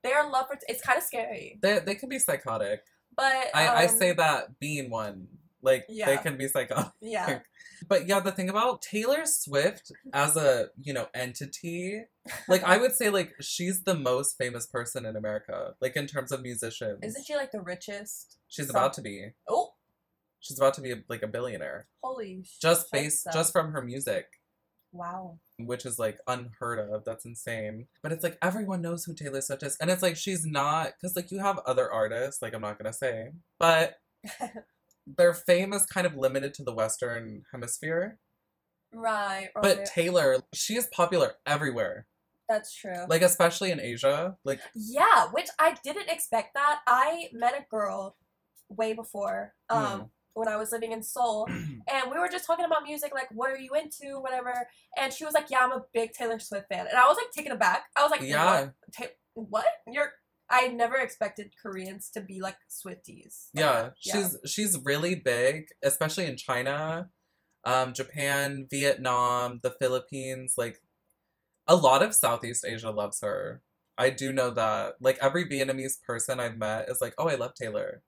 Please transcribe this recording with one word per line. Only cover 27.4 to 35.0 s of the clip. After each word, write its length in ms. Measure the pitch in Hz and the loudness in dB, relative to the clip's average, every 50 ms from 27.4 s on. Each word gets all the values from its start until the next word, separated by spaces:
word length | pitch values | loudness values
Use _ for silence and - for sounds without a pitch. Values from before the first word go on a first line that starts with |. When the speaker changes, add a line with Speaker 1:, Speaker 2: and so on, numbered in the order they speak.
| - 123 117 110 107 107 107 110 123 _ _ _ | -8 -8 -6 -6 -6 -8 -8 -10 -14 _ _ _
Speaker 2:
But 100 | - 151 | -8 -8
it's 120 | 165 160 - | -6 -4 -4
like, 140 | 170 165 - | -6 -4 -2
everyone 400 | 165 180 185 220 214 190 190 180 | -2 -2 -2 -2 -4 -4 -4 -4
knows 220 | 165 170 170 170 - | -2 -4 -4 -6 -6
who 80 | 175 160 | -10 -10
Taylor 260 | - 151 143 135 135 | -10 -8 -6 -6 -6
Swift 220 | 135 - 139 135 147 | -4 -4 -6 -6 -4
is. 120 | 143 - - | -6 -4 -2
And 80 | 156 170 | 0 0
it's 120 | 185 180 185 | 0 2 2
like, 120 | 180 165 | 0 0
she's 280 | 156 - 196 190 170 156 | 0 -4 -4 -4 -2 -4
not, 480 | 160 151 139 139 147 151 160 160 - - _ | -2 0 0 2 2 2 0 0 -2 -6 _
'cause, 140 | - 185 185 | -8 -6 -4
like, 160 | 180 175 - | -6 -6 -6
you 80 | 185 196 | -8 -2
have 200 | 190 196 190 - | 0 0 0 0
other 320 | - 131 131 123 127 - | 0 0 2 2 2 2
artists, 500 | - 113 107 107 110 113 131 139 - - | 2 0 0 0 0 -2 -4 -4 -6 -6
like, 120 | - 113 107 | -8 -6 -6
I'm 80 | 110 | -6
not 160 | 107 104 104 | -6 -6 -8
gonna 160 | - 107 107 110 | -6 -8 -8 -6
say, 380 | - 139 127 117 110 110 123 151 170 _ _ _ _ | -4 -4 -4 -4 -4 -8 -10 -14 -18 _ _ _ _
but 360 | 170 165 165 160 165 - - _ _ _ _ _ - | 6 6 8 6 4 2 0 _ _ _ _ _ -16
Speaker 1:
<laughs> 440 | 214 - - 277 - - 226 - _ _ _ _ _ _ _ | -16 -10 -10 -10 -10 -10 -14 -18 _ _ _ _ _ _ _